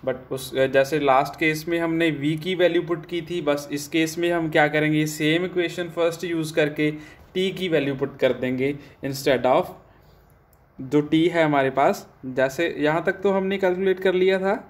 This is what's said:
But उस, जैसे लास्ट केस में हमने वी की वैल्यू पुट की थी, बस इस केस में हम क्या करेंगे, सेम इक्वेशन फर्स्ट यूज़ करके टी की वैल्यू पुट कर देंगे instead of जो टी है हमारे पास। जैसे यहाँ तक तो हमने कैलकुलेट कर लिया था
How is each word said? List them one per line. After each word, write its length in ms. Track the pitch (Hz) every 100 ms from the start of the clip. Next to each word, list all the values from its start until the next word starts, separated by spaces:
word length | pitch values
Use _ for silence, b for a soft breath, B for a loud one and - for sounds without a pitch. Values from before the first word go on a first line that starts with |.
| 131
But 100 | 127 -
उस, 220 | 135 - 131
जैसे 440 | 135 135 135 156
लास्ट 360 | 143 131 143 -
केस 260 | 160 156 160
में 120 | 170
हमने 300 | 170 165 165
वी 240 | 143 139 156
की 160 | 160 185
वैल्यू 260 | 175 170 160
पुट 180 | 170 165
की 160 | 175
थी, 180 | 160 175
बस 260 | 147 143 -
इस 160 | 143 147
केस 300 | 165 160 160
में 140 | 170
हम 180 | 175 160
क्या 180 | 160 151
करेंगे, 380 | 151 151 151 151
सेम 400 | 151 151 165 185
इक्वेशन 440 | 180 170 165 175
फर्स्ट 340 | 170 170 165
यूज़ 300 | 185 170 156 156
करके 360 | 151 147 151 151 B B B
टी 160 | 185 190
की 160 | 175 185
वैल्यू 260 | 160 139 131
पुट 220 | 139 -
कर 140 | 135
देंगे 400 | 120 127 127 135 143 B B 139
instead 400 | 139 147 127 127
of 220 | 143 180 - - b b b b _ _ _ _ _
जो 220 | 131 147
टी 260 | 147 160 170
है 160 | 170 160
हमारे 240 | 143 135
पास। 380 | 135 147 202 - _ 135
जैसे 440 | 127 131 135 170 -
यहाँ 240 | 147 160
तक 160 | 170 185
तो 100 | 202
हमने 260 | 196 190 196
कैलकुलेट 420 | 190 180 190 185
कर 140 | 190
लिया 260 | 180 185 190
था 140 | 190 226 -